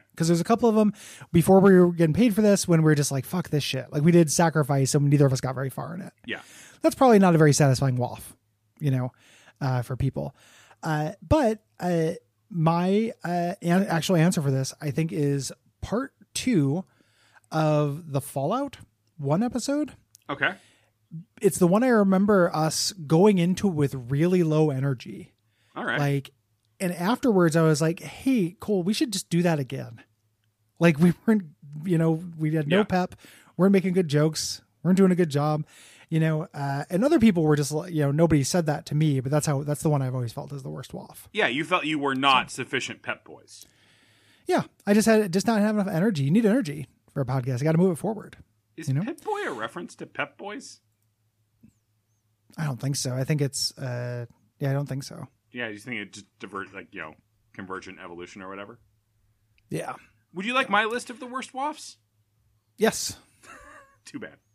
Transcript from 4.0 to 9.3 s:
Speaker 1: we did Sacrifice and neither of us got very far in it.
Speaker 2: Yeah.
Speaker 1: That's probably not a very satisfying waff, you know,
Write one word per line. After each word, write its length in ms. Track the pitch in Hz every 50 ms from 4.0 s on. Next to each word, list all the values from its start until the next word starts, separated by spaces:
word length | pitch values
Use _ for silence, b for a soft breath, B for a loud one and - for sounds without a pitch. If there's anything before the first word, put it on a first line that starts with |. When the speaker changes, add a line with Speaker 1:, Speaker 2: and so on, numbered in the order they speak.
| 143
Speaker 1:
we 80 | 175
did 220 | 170 175 170 147 -
Sacrifice 640 | - 175 165 147 160 147 127 143 139 135 127 -
and 120 | 151 143 143
neither 180 | 143 143 147
of 60 | 135 131
us 80 | 127
got 140 | - 127 131
very 160 | 127 135 135
far 240 | - - 135 127 -
in 60 | 180
it. 120 | - - - _ _
Speaker 2:
Yeah. 140 | - 104 - B B B B B B B B B
Speaker 1:
That's 140 | 320 -
probably 240 | - 277 254 233 202
not 160 | 190 180 170
a 20 | 156
very 140 | 160 151 139
satisfying 420 | - 156 139 131 117 139 135 127
waff, 380 | 123 123 113 104 - - - - _ _ _ _ _ _ _ _ -
you 100 | 156 147
know, 220 | 131 131 123 127 - b b b